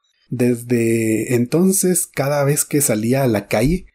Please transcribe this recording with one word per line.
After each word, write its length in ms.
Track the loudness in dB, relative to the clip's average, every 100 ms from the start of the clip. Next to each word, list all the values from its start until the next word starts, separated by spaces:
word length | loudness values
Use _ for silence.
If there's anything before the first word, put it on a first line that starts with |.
| _ _ -10
Desde 1040 | -2 0 0 0 0 2 0 0 0 0 0
entonces, 720 | 0 2 2 2 0 0 -4
cada 360 | -4 -2 0
vez 220 | 0 0 0
que 160 | -2
salía 420 | 0 -2 0 0
a 40 | 2
la 200 | 0 -2
calle, 380 | -2 0 -2 -6